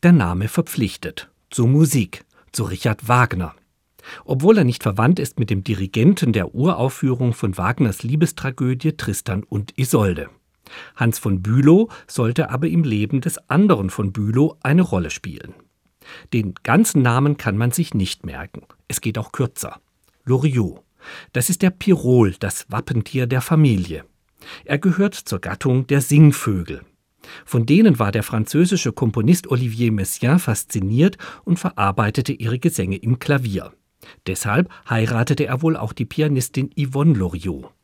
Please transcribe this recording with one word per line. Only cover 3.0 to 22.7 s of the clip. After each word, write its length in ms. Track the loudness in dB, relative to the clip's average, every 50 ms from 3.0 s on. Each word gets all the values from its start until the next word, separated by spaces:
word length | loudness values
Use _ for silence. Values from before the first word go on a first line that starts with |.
| 0
Wagner. 480 | 2 4 4 4 2 0 -6 -6 -8 -10 _ _ _ _ _ _ _ _ _ _ -20 -20 -20 -6
Obwohl 320 | -4 -4 0 4 4 4
er 80 | 4 4
nicht 180 | 2 0 0 -2
verwandt 360 | -4 0 2 2 2 2 2
ist 200 | 0 -6 -4 -6
mit 120 | -4 -2
dem 120 | -2 -4 -2
Dirigenten 680 | -4 -4 -4 -4 -4 -2 2 4 4 4 4 2 0 0
der 220 | 0 -2 -4 -4
Uraufführung 800 | -2 0 0 0 0 -2 -4 -4 -2 -2 -2 0 0 0 -2 -2
von 240 | -2 -4 -4 -4 -2
Wagners 440 | -2 -2 0 0 0 0 0 -4 -4
Liebestragödie 920 | -4 0 0 0 0 -2 -6 -8 -8 -6 -2 -2 -2 -2 0 -2 -4 -4
Tristan 460 | -2 -6 -6 -6 -6 -4 -4 -4 -4 -6
und 360 | _ -6 -6 -6 -6 -4 -6
Isolde. 520 | -4 0 2 2 2 2 0 -4 -8 -14 -16 _ _ _ _ _ _ -20 -20 -20 -20 -20 _
Hans 240 | 0 0 0 0 0
von 240 | -4 -2 -2 -2 -2
Bülow 480 | 0 0 4 6 6 6 6 4 2 -4 -20 -20
sollte 420 | _ -4 -2 -2 0 0 -2 -4 -2
aber 180 | -4 -4 -2
im 160 | 0 0 0 0
Leben 380 | 0 0 -2 -2 0 -2 -2
des 160 | -2 -4 -8 -8 _ _
anderen 400 | 2 2 4 4 4 2 0 -4
von 240 | -4 -4 -4 -4 -2
Bülow 420 | -2 -4 0 2 2 2 2 0 _ _
eine 180 | 2 2 2
Rolle 300 | 2 2 0 -2 -2 -4
spielen. 420 | -8 -10 -12 -14 -14 -14 -16 -18 -20 _ -20 _ _ _ _ _ _ _ _ -20 -20 -20 -14 -4 -2
Den 220 | -2 -2 -2 -6 -8 _
ganzen 400 | 2 4 4 4 4 4 2 2
Namen 340 | 4 2 2 2 0 0
kann 220 | 0 -2 -4 -2 0
man 140 | 0 0 0
sich 200 | -2 -4 -2 -2
nicht 320 | -2 -2 -2 -6 _ -12
merken. 380 | -14 -12 -12 -14 -14 _ -20 -20 _ -20 _ _ _
Es 140 | -12 -6 -6
geht 160 | -6 -6 -6
auch 140 | -8 -8 -4
kürzer. 500 | -4 -4 -4 _ -10 -12 -12 -12 -16 _ _ _ _ _ _ _ _ _
Loriot. 560 | -2 0 2 2 0 0 0 -2 -2 -4 -12 _ _ _ _ _ -20 -20 -20 -20 _ _
Das 160 | -4 -2 -2
ist 100 | -2 2
der 80 | 2 0
Pirol, 680 | 0 _ 2 2 2 2 4 4 6 6 6 4 2 -4
das 240 | -8 -8 -8 -8 -12 _